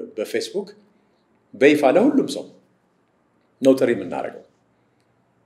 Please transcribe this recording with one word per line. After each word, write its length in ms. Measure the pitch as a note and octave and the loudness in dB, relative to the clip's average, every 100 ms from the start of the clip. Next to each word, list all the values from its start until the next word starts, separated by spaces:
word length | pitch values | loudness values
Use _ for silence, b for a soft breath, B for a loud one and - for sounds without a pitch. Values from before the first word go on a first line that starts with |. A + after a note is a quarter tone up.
| G2 | -12
በፌስቡክ 560 | - G#2 A2+ - F#3+ G3 - _ _ _ _ _ _ _ | -10 -8 -8 -8 -10 -12 -18 _ _ _ _ _ _ _
በይፋ 280 | G2+ C3+ D3 C3 | 2 2 4 4
ለሁሉም 360 | D#3 C4 C#4 - | 4 4 2 -2
ሰው 160 | - - - _ _ _ _ _ _ _ _ _ _ | -6 -12 -20 _ _ _ _ _ _ _ _ _ _
ነው 120 | C3+ | 0
ጥሪ 160 | C3 C3+ | 2 0
የምናደርገው። 520 | A2 - C#2 - - - _ _ _ _ _ _ _ _ _ | -2 -6 -10 -10 -14 -20 _ _ _ _ _ _ _ _ _